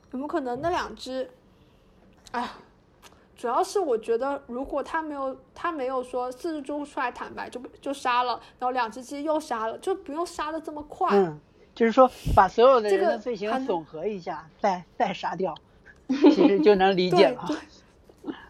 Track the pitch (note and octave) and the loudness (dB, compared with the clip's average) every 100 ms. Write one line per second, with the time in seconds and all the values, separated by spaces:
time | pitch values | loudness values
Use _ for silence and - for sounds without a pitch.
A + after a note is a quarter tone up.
0 | _ B3+ D4 E4+ B3+ B3 E4 E4+ G#3 A3 | _ -10 -6 -4 -4 -4 -2 -2 -4 -10
1 | B3+ C4 B3+ - _ _ _ _ _ _ | -10 -8 -10 -12 _ _ _ _ _ _
2 | _ _ - A#3+ - - - _ _ _ | _ _ -12 -8 -8 -12 -20 _ _ _
3 | - _ _ - A#3+ C#4 F#4 G#4 D#4+ A3+ | -20 _ _ -10 -2 0 0 0 0 -2
4 | A3+ A3+ C4+ C#4 - A#3+ C4+ D4 C4 E4 | 0 -2 -2 -6 -8 -10 -6 -6 -4 -6
5 | D#4 C#4+ C4+ C4 - - E4+ D#4+ B3+ C4 | -6 -6 -8 -8 -16 -10 -6 -4 -4 -4
6 | B3+ B3+ B3 B3+ F4 D4+ C#4 D4 C#4+ - | -4 -6 -6 -6 -8 -8 -6 -8 -8 -6
7 | B3 B3 - G#3+ G3+ B3 C4 - C#4 C#4 | -6 -6 -12 -12 -12 -12 -14 -12 -8 -4
8 | B3+ A#3+ B3 A#3 - - B3+ B3+ A3+ B3+ | 0 0 0 -2 -8 -6 -4 -2 -4 -6
9 | A#3+ C#4+ D4+ D4+ D4+ A#3 A3+ G#3+ F#4 F#4+ | -12 -8 -2 -2 -2 -4 -4 -6 -4 -6
10 | - D4 F4 - D4+ D#4+ D#4+ D4 D4 - | -6 -8 -6 -6 -6 -6 -10 -12 -12 -2
11 | F4 G3+ F3+ D3+ _ _ _ - A3+ A3 | 2 4 2 -2 _ _ _ 0 2 6
12 | B3+ - - A3 F#3 - B3 B3+ G#3 F#3+ | 6 4 0 4 4 6 6 6 4 2
13 | E4 A#3 B3 G#3 G#3 B3+ C4 F3 D3+ D#3 | 2 0 -4 -6 -4 -4 -2 -4 -6 -8
14 | G3 G3+ F3 D3+ - _ G#3 F3+ - - | -8 -6 -8 -10 -12 _ -2 -2 -6 -4
15 | G#3 F3+ - F3 F#3 D3+ _ _ - - | -2 -2 -6 -4 -4 -6 _ _ -20 -14
16 | - C4 D4 - D4+ G3+ D4+ G3 F#3+ F#3 | -6 6 6 8 6 6 6 6 6 4
17 | F3+ F4+ F#3 B3 F3+ D4+ - - _ _ | 2 6 6 4 -6 -8 -10 -20 _ _
18 | _ - - - | _ -18 -14 -14